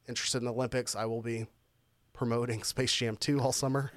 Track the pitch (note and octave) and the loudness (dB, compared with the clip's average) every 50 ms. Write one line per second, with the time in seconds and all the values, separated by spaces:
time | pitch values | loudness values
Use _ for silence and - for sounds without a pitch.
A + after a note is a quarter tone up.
0 | _ - A#2+ - - - - B2+ A#2 B2 A2+ A#2+ B2+ A#2+ - B2+ B2 - - G2+ | _ -4 -4 -2 -2 0 0 0 0 0 0 0 -2 0 0 0 0 0 -2 -2
1 | A2 A2+ A2+ A#2 A2+ A#2 A2+ A2+ A2 - _ _ _ _ _ _ _ _ _ _ | -2 -2 -2 -2 -2 -2 -2 -4 -4 -8 _ _ _ _ _ _ _ _ _ _
2 | _ _ _ - C3 A#2 A#2 A#2+ A#2+ A#2+ A2 A2 - - - - C3 B2 - - | _ _ _ -2 0 2 2 2 2 0 -2 -2 -2 -4 0 0 0 2 2 2
3 | B2 A2+ A2 - - - C#3+ C#3 B2 C3 B2+ - C#3 C3 C3+ C#3 C#3 C#3 - | 0 0 -2 -2 0 2 2 4 4 2 2 2 0 2 2 0 0 -2 -8